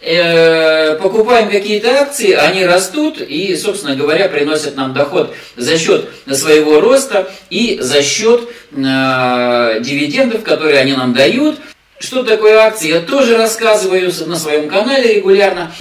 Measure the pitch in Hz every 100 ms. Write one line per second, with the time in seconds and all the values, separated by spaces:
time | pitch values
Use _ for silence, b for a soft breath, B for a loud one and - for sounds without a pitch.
0 | - 170 170 165 165 165 160 156 156 156
1 | 190 220 220 240 208 202 208 208 226 269
2 | 277 - 202 175 151 190 180 175 - 302
3 | 302 - 202 156 196 165 202 190 139 135
4 | 147 160 196 151 143 156 147 135 135 135
5 | 143 175 143 B B - 123 165 - 190
6 | - B - 135 156 151 151 151 208 269
7 | 262 208 190 B - 185 233 - 127 143
8 | 139 - 214 240 233 B B 139 135 135
9 | 131 131 127 123 123 120 120 110 127 143
10 | 147 - 262 220 - 151 156 139 131 135
11 | 127 120 151 233 302 - B - _ _
12 | - 254 208 214 214 220 220 214 156 165
13 | 170 277 247 226 226 214 226 208 185 185
14 | 180 165 165 170 156 151 151 185 226 269
15 | 240 208 190 196 196 175 165 -